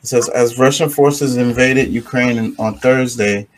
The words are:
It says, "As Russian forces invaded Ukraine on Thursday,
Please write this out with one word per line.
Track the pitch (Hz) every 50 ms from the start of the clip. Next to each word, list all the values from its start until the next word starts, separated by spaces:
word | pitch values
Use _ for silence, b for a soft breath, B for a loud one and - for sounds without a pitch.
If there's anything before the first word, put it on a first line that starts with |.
It | _ -
says, | - 120 117 -
"As | - 127 120 120 120 123
Russian | 127 131 139 - 170 147
forces | - - 143 143 143 143 147 135 127 123
invaded | 123 123 117 123 127 131 135 135 131 -
Ukraine | - 120 117 - - 127 123 123 120 113 110 110 - -
on | 110 110 104 -
Thursday, | - 127 127 127 127 123 120 117 104 104 101 101 104 _ B